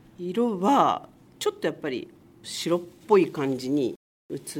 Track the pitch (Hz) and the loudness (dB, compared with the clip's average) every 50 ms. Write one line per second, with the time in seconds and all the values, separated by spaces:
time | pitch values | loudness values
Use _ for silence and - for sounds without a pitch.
0 | - - - 185 175 180 190 233 240 233 208 175 190 208 - 208 156 123 92 - | -20 -20 -14 -10 -8 -4 0 0 0 0 0 0 2 4 4 4 4 4 2 -2
1 | - - - _ _ - - - - 415 403 - - 160 151 - 165 143 127 107 | -4 -12 -20 _ _ -20 -10 -6 -4 -4 -4 -2 -4 -4 -4 -4 -6 -6 -6 -6
2 | - - - - - - - - - - - - - 160 175 175 175 - - - | -8 -12 -18 -20 -20 -20 -20 -20 -16 -12 -10 -6 -2 0 0 -2 -2 -6 -18 -8
3 | - - 208 190 165 - - 156 139 135 131 117 127 131 143 147 123 101 - - | 2 4 6 6 6 4 0 -2 -2 -2 -2 -4 -2 -2 0 0 0 -2 -4 -8
4 | _ _ _ _ _ - 143 139 - - - | _ _ _ _ _ -12 -12 -12 -10 -10 -8